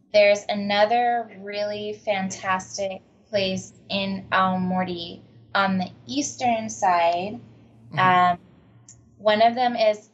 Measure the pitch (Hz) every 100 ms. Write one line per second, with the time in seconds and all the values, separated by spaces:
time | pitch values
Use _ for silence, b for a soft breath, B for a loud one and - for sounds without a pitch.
0 | _ 208 202 202 - 208 202 202 214 240
1 | 240 240 226 190 202 208 208 208 208 208
2 | - 196 190 - 196 185 - - 196 190
3 | _ _ - 208 190 190 - - - 196
4 | 196 196 - 185 190 185 180 185 180 175
5 | 170 190 - - - 196 196 190 180 -
6 | - 269 269 - 247 226 220 - 196 175
7 | 170 175 196 240 - - - _ - 156
8 | 185 180 180 175 _ _ _ _ - -
9 | _ _ 208 214 233 240 247 233 214 214
10 | -